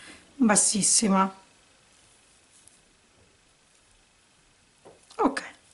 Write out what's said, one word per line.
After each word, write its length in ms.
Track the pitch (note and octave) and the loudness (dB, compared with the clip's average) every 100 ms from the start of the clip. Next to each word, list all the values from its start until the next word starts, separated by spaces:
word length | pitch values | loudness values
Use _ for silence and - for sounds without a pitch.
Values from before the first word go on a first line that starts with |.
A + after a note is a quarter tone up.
| - - - - | -20 -20 -18 -2
bassissima. 960 | A#3 G#3 - G#3 F#3+ - G#3+ F#3+ F#3+ - - _ _ _ _ _ _ _ _ _ _ _ _ _ _ _ _ _ _ _ _ _ _ _ _ _ _ _ _ _ _ _ _ _ - - _ - | 2 2 0 0 0 0 2 2 0 -4 -20 _ _ _ _ _ _ _ _ _ _ _ _ _ _ _ _ _ _ _ _ _ _ _ _ _ _ _ _ _ _ _ _ _ -20 -20 _ -4
Ok, 260 | F4 C4+ - - _ | -2 -2 -10 -18 _